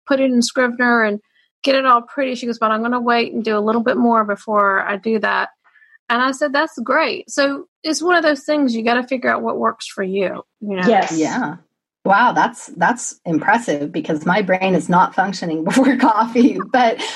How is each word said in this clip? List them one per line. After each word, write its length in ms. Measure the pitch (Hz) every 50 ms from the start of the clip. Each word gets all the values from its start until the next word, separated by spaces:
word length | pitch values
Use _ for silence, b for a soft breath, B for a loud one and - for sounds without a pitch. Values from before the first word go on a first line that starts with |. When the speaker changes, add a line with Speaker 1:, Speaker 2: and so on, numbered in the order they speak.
| _
Speaker 1:
put 140 | - 285 269
it 120 | 269 262
in 120 | 247 240 233
Scrivener 600 | - - 277 254 240 240 240 247 240 240 233 220
and 160 | 214 208 208 - _ _ _ _ _ _ _ -
get 100 | 277 269
it 100 | 269 269 262
all 160 | 247 233 240
pretty." 320 | - - 285 269 262 254
She 100 | 240 254
goes, 140 | 240 226 226
"But 100 | 220 214
I'm 140 | 220 214 226
gonna 180 | 240 240 247
wait 320 | 240 240 233 233 233 - -
and 100 | 240 214
do 140 | 226 214 214
a 20 |
little 220 | 208 214 226 240
bit 160 | 226 247 208 240
more 260 | 247 233 226 226 214
before 580 | 208 202 196 - 226 214 208 202 196 196 196 - 202
I 100 | 202 196
do 200 | 196 226 226 220
that." 300 | 202 202 196 190 196 - - _ b b b b b b b b _ -
And 120 | 240 240
I 80 | 254 269
said, 220 | 269 262 302 294 262
"That's 240 | 285 311 311 - -
great." 520 | 226 247 254 311 320 247 - - - -
So 340 | - 285 277 277 277 277 - - _ _ -
it's 200 | 311 311 294 311
one 120 | 359 359
of 60 | 339 320
those 200 | 311 302 277 -
things 320 | - 302 302 285 254 226
you 80 | 226 220
gotta 200 | 233 240 247 254 -
figure 240 | 277 247 247 247
out 100 | 226 233
what 160 | 233 226 - -
works 300 | 233 226 - - - -
for 160 | - - 196
you, 400 | 185 190 202 190 180 - 123 - _ _ _
you 140 | 214 208 196
know? 120 | 185 180 214
Speaker 2:
Yes. 300 | 220 190 175 165 165 160
Speaker 3:
Yeah. 380 | 156 151 175 240 247 151 175 - _ _ _ _ _ _ _ _ -
Wow, 280 | 196 196 202 240 240 175
that's, 340 | 156 175 226 233 - - -
that's 500 | - 170 170 185 240 240 - - - - _
impressive 640 | 175 165 151 - - 214 240 240 - 156 143 143 147
because 340 | - 160 151 - 190 - -
my 160 | 175 180 214
brain 340 | 202 180 185 185 190 190 185
is 120 | 160 - -
not 260 | 175 175 180 - -
functioning 480 | - 185 196 185 - 190 170 156 160 160
<laughs> 20 |
before 300 | 190 180 262 269 269 262 -
coffee, 640 | 240 226 214 208 226 233 - 247 240 - 185 185 - -
but 300 | - 247 247 226 - B B B B